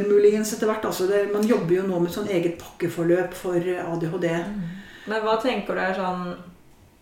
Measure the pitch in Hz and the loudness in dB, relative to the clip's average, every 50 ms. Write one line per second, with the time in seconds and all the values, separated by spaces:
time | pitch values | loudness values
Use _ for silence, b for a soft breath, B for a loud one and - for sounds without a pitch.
0 | 202 208 202 208 208 208 208 214 214 - 233 - 233 214 214 - - 202 170 - | 2 4 6 8 8 8 6 4 0 -2 -2 0 0 0 0 0 -2 -4 -2 0
1 | 185 185 202 202 202 202 208 208 214 220 240 - 165 160 180 190 196 190 180 170 | 0 2 2 2 2 2 0 0 2 4 2 2 4 2 2 2 2 0 0 0
2 | 170 170 - 214 208 208 190 170 170 170 170 - - - - - 185 165 - 170 | 0 0 0 -4 -4 -2 0 0 0 0 -2 -6 -12 -18 -8 -4 -4 -4 -2 0
3 | 165 170 170 185 175 175 - - - 180 180 170 175 185 180 175 160 170 165 165 | 2 2 2 2 2 -2 -6 -8 -6 -2 -2 0 0 0 -2 -4 -4 -4 -4 -2
4 | 160 156 185 185 175 165 165 175 170 202 208 208 170 165 185 196 B B B B | -2 -2 -2 -2 -2 0 0 -2 -4 -4 -6 -6 -6 -8 -8 -12 B B B B
5 | B 202 214 220 214 220 226 226 269 254 214 202 190 - - 185 185 190 190 196 | B -6 -4 -2 0 0 0 0 0 -2 -2 -2 -4 -4 -2 -2 -2 -2 -2 -2
6 | 185 185 180 180 180 175 175 - - - - - - - - _ - - _ _ | -2 -4 -4 -4 -6 -8 -8 -10 -14 -18 -20 -20 -20 -20 -20 _ -20 -20 _ _